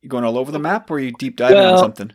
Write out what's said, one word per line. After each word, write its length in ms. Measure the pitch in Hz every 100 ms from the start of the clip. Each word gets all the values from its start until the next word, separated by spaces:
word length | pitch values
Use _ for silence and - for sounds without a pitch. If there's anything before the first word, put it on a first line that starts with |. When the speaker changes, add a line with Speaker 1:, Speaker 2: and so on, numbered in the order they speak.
Speaker 1:
You 60 | 139
going 160 | 127
all 120 | 120 117
over 120 | 131
the 80 | 151
map, 320 | 151 208 -
or 80 | 151
you 140 | 131
deep 240 | 120 131 120
diving 200 | 123 196
on 60 |
Speaker 2:
Well, 140 | 190 185
Speaker 1:
something? 340 | 185 - 147